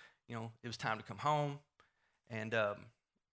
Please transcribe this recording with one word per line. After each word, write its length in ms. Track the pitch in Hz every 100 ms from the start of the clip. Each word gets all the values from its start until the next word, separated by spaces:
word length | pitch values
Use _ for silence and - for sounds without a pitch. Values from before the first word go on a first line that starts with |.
| - _ -
you 60 |
know, 180 | 117 113 -
it 40 | 120
was 100 | 110
time 220 | 117 107
to 40 |
come 140 | - 98
home. 400 | 143 151 147 143 - _ _ _ _ _ -
And, 240 | 110 110
um, 220 | 113 104 104 - _ _ _ _